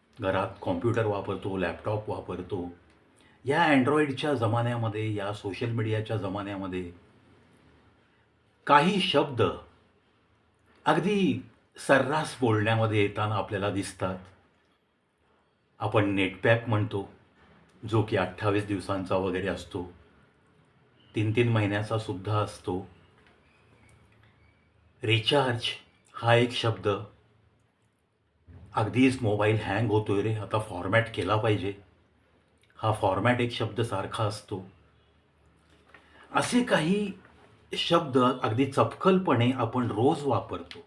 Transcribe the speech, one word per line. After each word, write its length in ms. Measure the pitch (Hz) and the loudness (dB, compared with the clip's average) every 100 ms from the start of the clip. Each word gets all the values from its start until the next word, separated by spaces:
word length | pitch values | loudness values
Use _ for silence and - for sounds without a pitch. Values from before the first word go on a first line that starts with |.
| _ - | _ -6
घरात 260 | 95 95 101 - | -2 0 -2 -4
कॉम्प्युटर 440 | - 90 120 110 107 | -4 -2 0 0 0
वापरतो, 520 | 101 98 95 104 95 | -2 -4 -6 -4 -2
लॅपटॉप 520 | 85 80 104 107 107 | -2 -4 -6 -6 -6
वापरतो. 600 | 90 - 90 90 98 87 - _ _ _ _ _ _ 117 | -10 -8 -10 -6 -8 -8 -12 _ _ _ _ _ _ -2
या 200 | 151 165 | 2 4
Android-च्या 680 | 139 127 151 151 135 156 | 4 4 2 2 0 -2
जमान्यामध्ये, 840 | 131 113 117 117 120 113 107 107 104 | 0 2 0 0 -2 -4 -4 -4 -4
या 180 | 98 | -6
सोशल 360 | 101 101 90 117 | -6 -8 -6 -4
मीडियाच्या 480 | 117 110 110 107 110 | -2 -2 -2 -2 -4
जमान्यामध्ये 720 | 95 101 101 98 95 92 90 90 - _ _ - _ _ _ _ _ _ _ _ _ _ _ _ - | -4 -6 -6 -6 -6 -6 -8 -12 -20 _ _ -20 _ _ _ _ _ _ _ _ _ _ _ _ 4
काही 340 | 143 170 208 | 6 6 2
शब्द 400 | - 143 143 120 92 - - _ _ _ _ _ _ _ _ _ _ _ - | 2 2 0 0 0 0 -12 _ _ _ _ _ _ _ _ _ _ _ 0
अगदी 600 | 156 175 202 175 113 - _ _ - - | 2 2 2 2 0 -6 _ _ -14 2
सर्रास 500 | 139 123 156 156 - | 4 4 -2 -4 -2
बोलण्यामध्ये 600 | 127 107 107 113 113 107 | 2 2 2 2 2 2
येताना 340 | 101 98 107 104 | 0 0 -2 -2
आपल्याला 340 | - 101 101 | -4 -4 -2
दिसतात. 480 | 95 92 - 92 92 - - _ _ _ _ _ _ _ _ _ _ _ _ _ _ | -4 -6 -6 -6 -6 -12 -20 _ _ _ _ _ _ _ _ _ _ _ _ _ _
आपण 300 | 107 113 101 | 0 2 2
नेटपॅक 600 | 98 92 - 120 117 - | 2 0 0 2 2 2
म्हणतो, 440 | 107 104 101 98 - _ _ _ - _ _ 113 | 0 0 -4 -8 -14 _ _ _ -20 _ _ -2
जो 120 | 110 | 0
की 160 | 104 101 | 2 0
अठ्ठावीस 480 | 92 - 107 101 98 | -2 -2 0 0 0
दिवसांचा 500 | 98 - 98 92 95 | -4 -4 -6 -2 0
वगैरे 320 | 95 90 92 | 0 -2 -2
असतो, 440 | 85 - 95 90 - - _ _ _ _ _ _ _ _ _ _ - | -4 -8 -10 -10 -14 -20 _ _ _ _ _ _ _ _ _ _ -2
तीन 160 | 110 110 | 0 2
तीन 160 | 120 | 2
महिन्याचा 460 | 113 101 104 107 113 | 2 2 -2 -2 -4
सुद्धा 400 | - 92 98 104 | -4 -8 -2 -2
असतो. 500 | 98 - - 92 95 - _ _ _ _ _ _ _ _ _ _ _ _ _ _ _ _ _ _ _ _ | -2 -6 -6 -6 -8 -18 _ _ _ _ _ _ _ _ _ _ _ _ _ _ _ _ _ _ _ _
रिचार्ज 600 | 107 113 - 147 131 117 - - - _ _ | 0 2 4 2 2 -2 -6 -10 -16 _ _
हा 220 | - 117 120 | -4 4 4
एक 160 | 120 | 4
शब्द, 360 | - 117 110 104 101 113 - _ _ _ _ _ _ _ _ _ _ _ _ - - - - | 0 -2 -2 -2 -2 -6 -18 _ _ _ _ _ _ _ _ _ _ _ _ -20 -20 -10 -4
अगदीच 460 | 104 110 131 - | -2 4 4 4
मोबाईल 380 | 110 104 107 110 | 0 2 2 2
हँग 280 | 101 98 113 | 0 -2 2
होतोय 320 | 104 104 101 | 0 2 0
रे, 140 | 101 107 | 0 -4
आता 240 | 98 107 | -4 -4
फॉरमॅट 460 | - 90 90 113 113 - | -4 -6 0 0 0 -2
केला 200 | 90 107 | 0 0
पाहिजे, 380 | 110 101 98 98 - _ _ _ _ _ _ _ _ - | 2 0 -2 -8 -16 _ _ _ _ _ _ _ _ -4
हा 160 | 110 | -2
फॉरमॅट 480 | 101 98 95 113 123 | 0 0 2 2 2
एक 100 | 117 | -2
शब्द 300 | - 110 - | -2 -4 -2
सारखा 420 | 113 98 101 - | -4 -4 -6 -4
असतो. 460 | 107 104 - 95 92 - _ _ _ _ _ _ _ _ _ _ _ - _ - - | -4 -4 -10 -12 -12 -20 _ _ _ _ _ _ _ _ _ _ _ -20 _ -20 -4
असे 320 | - - 247 | -2 2 2
काही 500 | 240 185 156 202 208 - - - - _ _ - | 2 2 2 2 0 -8 -18 -20 -20 _ _ -8
शब्द 400 | - 165 160 127 | 2 2 4 4
अगदी 540 | 123 143 120 113 139 | 4 2 -2 0 0
चपखलपणे 800 | - 113 - 185 185 185 120 120 | 2 0 2 2 4 4 4 4
आपण 360 | 131 117 127 113 | 2 -2 -2 -2
रोज 360 | 98 131 165 | 2 2 2
वापरतो. 560 | 143 110 - 90 - - | 0 -2 -2 -8 -10 -16